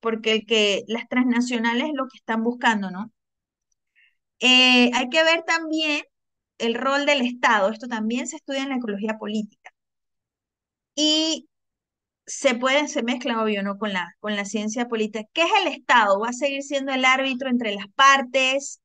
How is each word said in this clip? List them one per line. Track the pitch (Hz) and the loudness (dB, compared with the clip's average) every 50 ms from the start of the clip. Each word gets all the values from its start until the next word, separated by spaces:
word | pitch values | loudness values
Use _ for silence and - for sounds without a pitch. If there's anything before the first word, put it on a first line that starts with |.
Porque | - 226 226 220 220 220 220 | -2 -4 -4 -2 0 0 0
el | 220 220 | 0 0
que, | - 233 220 208 208 196 170 - | 0 2 2 2 2 0 -2 -2
las | - 214 233 - _ | -4 -6 -6 -6 _
transnacionales | - 247 254 254 233 240 247 - 254 233 220 233 233 240 277 311 302 | 0 0 2 2 2 0 0 0 -2 -2 0 0 0 0 -2 -4 -4
lo | 262 269 262 | -4 -6 -6
que | _ - | _ -18
están | _ - 226 220 226 | _ -6 -4 -2 -2
buscando, | 240 240 247 262 247 220 208 196 185 | -2 -2 0 0 0 0 0 -2 -6
¿no? | 180 180 214 240 _ _ _ _ _ _ _ _ _ _ _ _ _ _ _ _ _ _ _ _ _ _ _ _ _ _ | -8 -10 -12 -14 _ _ _ _ _ _ _ _ _ _ _ _ _ _ _ _ _ _ _ _ _ _ _ _ _ _
Eh, | 226 254 254 254 254 254 254 247 247 240 240 | 2 4 6 6 6 6 6 6 6 4 4
hay | 240 262 247 | 0 -2 0
que | - 320 320 | 2 2 4
ver | 320 330 330 330 | 4 4 2 0
también | - 339 330 330 320 311 311 320 302 294 302 320 _ _ _ _ _ _ _ _ _ _ _ | -2 -2 -2 0 -2 -4 -2 -2 -2 -2 -4 -6 _ _ _ _ _ _ _ _ _ _ _
el | 226 233 233 | -2 -2 -2
rol | 240 254 269 277 277 285 | 0 0 0 0 2 2
del | 285 294 277 247 | 2 2 2 2
Estado. | 247 - - - 262 233 208 190 202 | -2 -2 0 2 2 4 4 2 0
Esto | 226 214 - | 0 -4 -8
también | 240 233 220 214 220 233 254 285 | -8 -6 -4 -4 -2 -4 -4 -6
se | - - | -8 -10
estudia | 311 _ - 277 269 269 | -14 _ -8 -6 -6 -4
en | 277 | -4
la | 269 | -4
ecología | 247 240 220 202 196 208 220 220 | -6 -4 -6 -6 -6 -6 -6 -6
política. | 214 214 208 214 220 214 - _ _ _ - _ _ _ _ _ _ _ _ _ _ _ _ _ _ _ _ _ _ _ _ _ _ _ _ _ | -6 -8 -6 -4 -4 -6 -6 _ _ _ -20 _ _ _ _ _ _ _ _ _ _ _ _ _ _ _ _ _ _ _ _ _ _ _ _ _
Y | - 302 302 311 311 311 320 320 - - _ _ _ _ _ _ _ _ _ _ _ _ _ _ _ _ | 0 2 2 2 2 0 -2 -4 -6 -8 _ _ _ _ _ _ _ _ _ _ _ _ _ _ _ _
se | - - - - 277 247 | -16 -14 -2 0 0 0
puede, | 233 247 262 262 294 302 277 | 0 0 2 2 2 0 0
se | - - 233 | -4 -4 -4
mezcla, | 233 262 262 - 269 240 226 220 | -4 -4 -4 -4 -4 -2 -2 0
obvio, | 220 214 202 196 | 0 -2 -2 -2
¿no? | 202 202 196 | -4 -4 -4
Con | 220 214 196 | -6 -4 -4
la, | 185 175 175 _ _ | -4 -6 -8 _ _
con | - 214 214 | -8 -6 -6
la | 202 202 | -4 -6
ciencia | 196 - 214 208 214 214 254 240 247 | -4 -4 -4 -4 -4 -4 -4 -4 -4
política. | 233 220 214 214 214 220 214 _ _ | -2 -2 -2 -4 -4 -10 -12 _ _
¿Qué | 330 330 | 0 0
es | 339 440 403 381 | 2 2 2 0
el | 311 269 | 0 -4
Estado? | 254 - - 277 240 220 202 196 196 | -6 -2 2 4 4 6 4 2 2
¿Va | 220 233 | 0 -4
a | 247 | -4
seguir | 247 294 285 277 269 277 | -2 -2 -2 -2 -4 -6
siendo | 277 294 277 269 277 269 | -4 -4 -4 -4 -2 -2
el | 254 254 | 2 4
árbitro | 262 262 262 269 269 262 247 269 262 | 4 4 4 2 -2 -4 -4 -4 -2
entre | 240 240 240 214 202 | -2 -2 -2 -2 -6
las | 202 196 - _ | -6 -10 -12 _
partes? | - 269 269 269 269 269 254 247 269 262 262 262 277 277 - - _ _ | 4 6 6 6 6 2 0 0 0 2 2 0 -2 -4 -6 -16 _ _